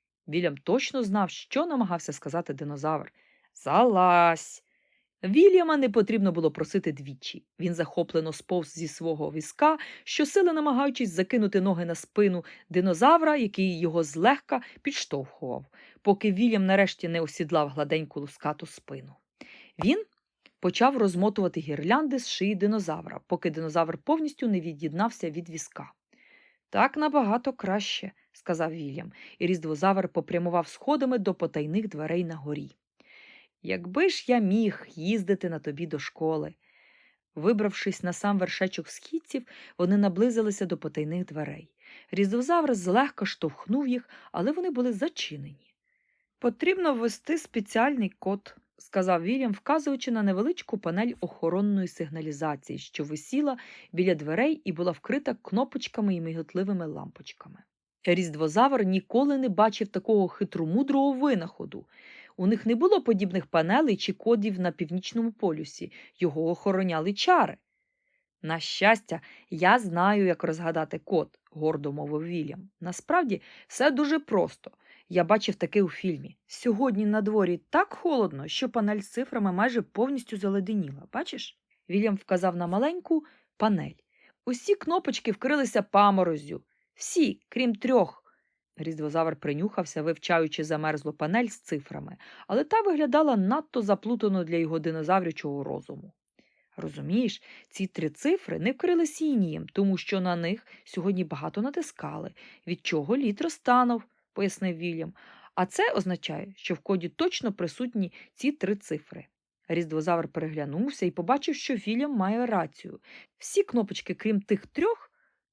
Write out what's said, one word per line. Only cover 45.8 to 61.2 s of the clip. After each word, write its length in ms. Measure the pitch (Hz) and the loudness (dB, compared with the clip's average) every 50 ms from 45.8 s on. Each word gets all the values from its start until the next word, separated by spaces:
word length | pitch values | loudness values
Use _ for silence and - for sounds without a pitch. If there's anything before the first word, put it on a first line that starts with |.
| _ _ _ _ _ _ _ _ _ _ _ _ | _ _ _ _ _ _ _ _ _ _ _ _
«Потрібно 560 | - 240 233 - 311 349 381 381 349 311 269 | -2 -2 -2 0 0 0 2 2 2 0 0
ввести 440 | 226 233 233 - - - - 330 311 | 0 0 -2 -4 -4 -6 -4 -4 -4
спеціальний 680 | - - - 233 202 - - 226 240 285 294 247 208 190 - - | -4 -4 -6 -6 -4 -2 0 2 2 2 2 0 -2 -4 -4 -6
код», 380 | - 190 202 202 - - - _ _ _ _ _ | -6 -4 -4 -4 -6 -14 -20 _ _ _ _ _
сказав 440 | - - - 196 185 185 180 165 170 | -12 -6 -2 0 2 2 2 2 2
Вільям, 300 | 196 254 269 262 226 196 | 0 -2 0 0 -2 -2
вказуючи 580 | - - - 294 320 285 294 277 254 - 262 | -2 0 0 0 2 2 0 -2 -2 -2 -2
на 120 | 233 220 208 | -2 0 2
невеличку 560 | 196 185 185 226 311 359 - - - - 202 | 2 2 0 0 -2 -2 -4 -6 -8 -8 -6
панель 340 | - 165 170 190 233 240 - - | -4 -2 -2 0 0 -2 -2 -4
охоронної 680 | 180 165 - - - 165 170 190 202 208 202 196 185 170 | -8 -8 -6 -4 -2 0 0 2 2 2 2 0 0 -2
сигналізації, 920 | - - 165 147 151 160 156 156 147 139 160 151 147 143 - - - 139 | -4 -8 -8 -8 -8 -8 -8 -8 -6 -4 -4 -4 -4 -6 -8 -10 -12 -12
що 260 | - - - - 147 | -12 -12 -10 -8 -8
висіла 540 | 147 151 151 - - 254 277 294 277 254 247 - - - - - _ - | -6 -8 -10 -8 -4 -2 0 0 0 -2 -4 -8 -18 -20 -20 -20 _ -2
біля 220 | 165 180 185 175 | 0 2 2 2
дверей 480 | 147 147 151 160 190 254 311 311 - - | 0 0 -4 0 0 2 0 0 -2 -4
і 80 | 196 160 | -6 -4
була 200 | 156 180 180 165 | -2 -2 -2 -2
вкрита 440 | - - - 240 285 294 269 233 - - | -4 -2 -2 -2 -2 -2 -4 -6 -6 -6
кнопочками 720 | - 185 226 262 247 - 247 - - - - 208 196 185 | -4 0 0 0 0 -4 -8 -8 -8 -4 -2 0 0 0
і 60 | 170 | 0
миготливими 640 | 165 165 165 165 156 - - 180 196 196 202 180 165 | -2 -4 -6 -6 -6 -4 -4 -4 -2 -2 -2 -4 -4
лампочками. 720 | 156 151 151 143 - - - - - - - - - - - _ _ _ _ _ _ _ _ - | -6 -8 -10 -12 -14 -16 -18 -20 -20 -20 -20 -20 -20 -20 -20 _ _ _ _ _ _ _ _ 0
Різдвозавр 800 | 180 175 180 180 165 147 - 160 151 151 214 247 277 277 233 208 | 2 2 2 2 -2 -2 -2 -2 0 4 4 4 4 4 2 2
ніколи 540 | 185 185 190 - - - 240 277 285 285 269 | 2 2 0 0 0 2 2 2 2 2 0
не 100 | 262 247 | 0 0
бачив 400 | 180 185 214 220 208 - 214 202 | 2 4 4 2 2 0 -6 -4
такого 400 | - 190 - - 220 202 185 170 | -4 -4 0 2 4 4 4 2
хитромудрого 840 | - - 202 - - 175 165 156 170 240 277 269 277 269 277 285 269 | 0 -4 -6 -4 -4 -4 -2 0 0 0 2 2 2 2 2 2 2
винаходу. 720 | 254 | 2